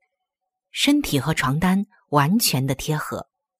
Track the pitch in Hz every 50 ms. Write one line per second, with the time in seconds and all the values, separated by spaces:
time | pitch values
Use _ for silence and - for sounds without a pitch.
0 | _ _ _ _ _ _ _ _ _ _ _ _ _ _ - - - 285 294 294
1 | 277 - 151 135 123 156 156 - - 123 139 160 180 180 190 196 202 - _ _
2 | _ _ 143 147 139 156 202 233 - - - 127 135 135 127 - - 151 156 147
3 | - - 113 92 - - _ _ _ _ _